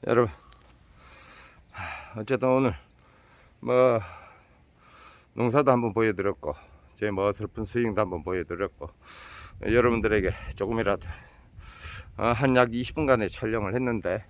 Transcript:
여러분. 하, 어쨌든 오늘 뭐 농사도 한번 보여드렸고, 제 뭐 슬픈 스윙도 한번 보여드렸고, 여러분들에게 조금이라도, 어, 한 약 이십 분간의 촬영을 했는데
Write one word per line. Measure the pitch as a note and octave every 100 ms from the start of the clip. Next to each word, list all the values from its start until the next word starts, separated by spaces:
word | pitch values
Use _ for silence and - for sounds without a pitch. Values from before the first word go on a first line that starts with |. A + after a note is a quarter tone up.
| -
여러분. | A#2 A#2 - - - - - - - - - - - - - _
하, | - - - - A2+
어쨌든 | A2 C3 C3
오늘 | B2+ C3 E2+ - _ - - _ - - _
뭐 | A#2 B2 B2+ A#2 F#2+ - - - _ _ _ _ - - - - _
농사도 | - A#2+ B2+ C3+
한번 | B2 A#2+
보여드렸고, | G2+ A2+ F#2+ G2 F#2+ D#2 D2 - - -
제 | - G#2+
뭐 | F#2+ G2+
슬픈 | G2+ G#2 -
스윙도 | G#2+ A#2+ A#2 G2+
한번 | G#2 F2+
보여드렸고, | D2+ F#2 E2 F2 F#2+ - D#2 - - - - - - -
여러분들에게 | - A#2 B2 A#2 G#2+ G#2 F#2 E2+ - -
조금이라도, | G2+ A2+ G2 F#2+ - - - - - - - - - - - -
어, | A2
한 | A#2 C3+
약 | B2+ B2
이십 | A#2 B2
분간의 | - D3 B2 G2+
촬영을 | - A2 A2+ G2+
했는데 | A#2 B2+ A2+ F2 G2 -